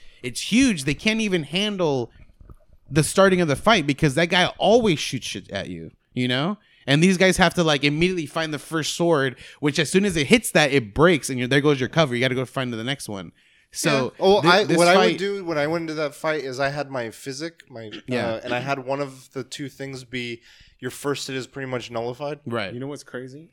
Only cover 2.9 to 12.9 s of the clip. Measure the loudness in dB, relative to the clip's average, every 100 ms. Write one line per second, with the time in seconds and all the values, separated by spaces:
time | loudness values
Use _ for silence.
2.9 | 0 2 6 6 6 4 2 4 4 2
3.9 | 2 2 2 2 2 2 2 4 4 4
4.9 | 0 -2 -6 -8 -10 -8 -8 -8 -10 -14
5.9 | -18 _ -4 -2 0 -2 -6 _ _ 0
6.9 | 4 6 6 4 4 4 4 2 4 2
7.9 | 2 2 0 -4 -4 -4 -6 -6 -4 -4
8.9 | 0 2 2 0 -4 -16 -4 -2 0 2
9.9 | 2 2 0 4 2 4 2 4 2 0
10.9 | 2 4 4 0 -4 0 2 2 2 0
11.9 | 0 0 0 0 -2 -4 -6 -6 -6 -6